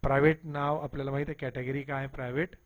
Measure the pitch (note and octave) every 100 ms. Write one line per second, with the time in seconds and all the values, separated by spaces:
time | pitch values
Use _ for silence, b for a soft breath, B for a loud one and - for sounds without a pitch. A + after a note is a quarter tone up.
0 | C3+ C3+ D3+ D#3+ E3 C#3+ C#3+ D#3 D3 C#3
1 | C#3 C#3 D3 C#3+ C3+ B2+ B2 C3+ C#3 C#3
2 | C#3 C3+ B2 C3 F3 -